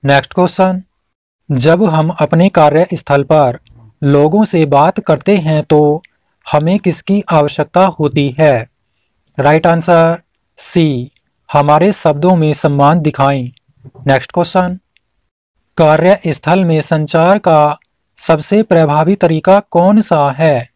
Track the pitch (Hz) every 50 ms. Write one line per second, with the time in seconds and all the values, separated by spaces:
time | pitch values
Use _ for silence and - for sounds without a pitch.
0 | - 139 139 139 135 - - - 180 170 - - 190 190 185 185 185 _ _ _
1 | _ _ _ _ _ _ _ _ _ _ 151 131 120 151 165 175 180 180 160 160
2 | 156 160 175 - 156 147 - 160 175 196 _ - 156 147 147 156 175 - - 147
3 | - - 143 139 139 - 160 156 147 127 123 - _ _ _ _ _ - _ _
4 | - 139 143 143 147 156 160 208 214 208 - 175 160 143 143 139 147 170 - -
5 | - - 160 147 - - 208 196 156 156 156 151 147 _ 160 151 151 147 147 160
6 | _ _ _ _ _ _ _ _ _ - - 151 151 165 190 208 - 185 160 -
7 | - - 196 202 196 - 170 156 147 147 - - 151 - _ 175 190 190 170 -
8 | 151 147 - 151 143 139 123 139 160 151 135 117 113 _ _ _ _ _ _ _
9 | _ _ _ _ _ _ _ - 131 143 151 160 160 175 165 170 160 175 175 165
10 | 165 165 165 170 _ _ _ _ _ _ _ - - - - 180 165 156 139 123
11 | 123 143 _ _ _ _ _ _ _ _ - 147 143 147 147 156 175 202 202 -
12 | - 165 147 143 151 180 185 170 156 151 147 - - 156 143 139 139 143 156 175
13 | 151 156 147 - 139 139 139 139 127 123 - _ _ _ _ _ _ - _ -
14 | - 139 135 131 - - - 180 170 165 - 190 180 180 180 185 _ _ _ _
15 | _ _ _ _ _ _ _ _ _ _ _ _ _ _ _ - 165 151 151 156
16 | 160 180 202 196 - 170 147 - - 151 170 190 190 170 160 156 143 - 170 156
17 | 151 151 - 165 160 175 196 208 - 180 160 151 151 147 151 - _ _ _ _
18 | _ _ _ - - - 165 151 151 - 202 208 220 - 185 170 160 147 147 147
19 | 156 160 202 190 - 170 165 156 - - 190 202 202 _ - 170 175 190 208 214
20 | 214 - 180 156 143 143 131 135 160 160 147 123 123 - _